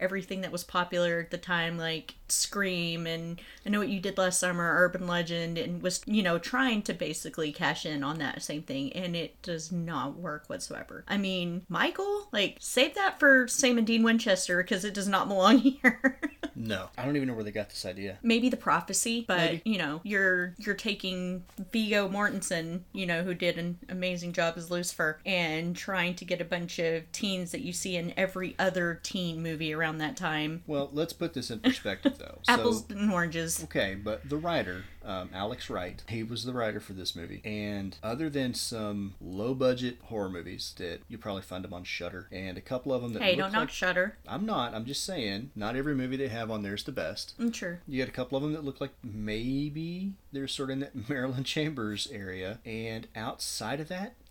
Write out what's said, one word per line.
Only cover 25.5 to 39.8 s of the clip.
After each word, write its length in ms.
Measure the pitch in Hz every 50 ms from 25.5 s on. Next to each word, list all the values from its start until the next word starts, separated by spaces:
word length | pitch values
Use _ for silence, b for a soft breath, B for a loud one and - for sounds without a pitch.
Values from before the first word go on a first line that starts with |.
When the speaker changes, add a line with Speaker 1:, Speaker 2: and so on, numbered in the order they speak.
| 156 160 165 175 175
Speaker 1:
trying 380 | - - - 196 185 170 175 180
to 80 | 175 175
get 160 | 170 185 170
a 40 | 175
bunch 340 | 165 185 175 170 170 - -
of 300 | 170 165 165 165 165 - -
teens 400 | - - 202 190 180 180 170 -
that 80 | 170
you 120 | - 170 175
see 240 | - - 196 180
in 160 | 175 165 170 -
every 380 | - 190 185 185 185 185 175 - -
other 400 | 180 190 180 185 175 170 165 165 -
teen 360 | - - 196 180 170 165 160 165
movie 300 | 165 160 151 160 156 151
around 260 | 156 165 156 156 160
that 180 | 156 151 -
time. 460 | - 185 165 156 151 151 151 160 165 -
Speaker 2:
Well, 240 | - 151 139 139 143 143
let's 200 | 147 170 165 -
put 200 | - 170 165 -
this 160 | 135 123 -
in 100 | 123 107
perspective, 580 | - 254 254 - - - 95 - - 277 262 -
though. 200 | - - - - -
Speaker 1:
<laughs> 40 | -
Apples 360 | 247 233 220 240 220 220 226 -
Speaker 2:
So, 80 | 208
Speaker 1:
and 160 | 202 202 214 190
oranges. 500 | 175 170 170 156 165 165 165 165 - 160
Speaker 2:
okay, 300 | 151 - 151 110 98 95
but 340 | 98 101 107 107 110 - 139
the 80 | 143
writer, 480 | 156 156 175 170 147 110 92 90 90 95 - - - -
um, 260 | 113 95 95 92 92 -
Alex 380 | 95 101 107 123 123 - -
Wright, 320 | 120 95 90 90 - - - -
he 160 | 117 117 113
was 180 | 110 120 113 113
the 80 | 123 127
writer 280 | 123 113 110 107 107
for 120 | - - 98
this 220 | 95 90 - -
movie, 260 | 87 85 87 101 98 -
and 520 | 110 107 107 104 104 104 101 98 95 92 - -
other 260 | 107 117 131 160 156
than 240 | 143 143 131 123 117
some 640 | - - - 120 110 107 104 104 101 101 98 95 -
low-budget 800 | - 90 90 95 104 123 131 131 131 127 127 123